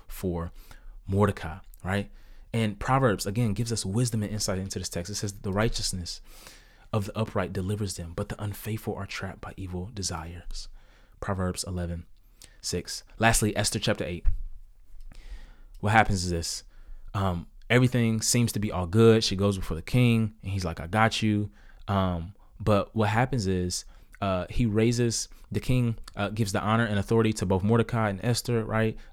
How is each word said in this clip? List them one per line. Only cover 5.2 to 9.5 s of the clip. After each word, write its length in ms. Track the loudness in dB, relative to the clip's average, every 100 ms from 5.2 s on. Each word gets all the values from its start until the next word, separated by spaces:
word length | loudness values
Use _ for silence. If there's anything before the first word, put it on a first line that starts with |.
| -6
that 100 | -6
the 80 | -2
righteousness 680 | 0 2 0 -2 -4 -6 -10 -16 -20 -20 -20 -20 -20 -4
of 120 | -2 -2
the 120 | -4
upright 360 | -2 -2 -2
delivers 420 | -2 -2 -2 -4 -6
them, 180 | -6 -6
but 140 | -6
the 120 | -6
unfaithful 540 | -6 -6 -6 -6 -4 -6
are 100 | -8
trapped 360 | -8 -8 -10
by 120 | -12